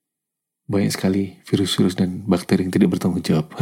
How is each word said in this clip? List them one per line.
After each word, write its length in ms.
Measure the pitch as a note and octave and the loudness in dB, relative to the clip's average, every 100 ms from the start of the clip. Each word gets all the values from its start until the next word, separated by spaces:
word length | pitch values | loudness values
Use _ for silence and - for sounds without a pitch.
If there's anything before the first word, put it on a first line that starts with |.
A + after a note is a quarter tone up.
| _ _ _ _ _ _ - | _ _ _ _ _ _ -6
banyak 240 | G2 G#2+ | -2 -2
sekali 460 | - F#2+ G2 G2 - - | -2 0 0 -2 -8 -4
virus-virus 480 | G2+ F#2 - G2 | -2 0 0 0
dan 320 | F#2 F#2 F#2 G2+ | 0 -2 -2 -2
bakteri 400 | F2+ - F#2+ F2+ | -2 0 0 0
yang 80 | |
tidak 240 | F#2 G#2 - | 2 2 2
bertanggung 240 | F#2 F2 | -2 -2
jawab. 320 | - D#2+ - - | -2 -2 -2 0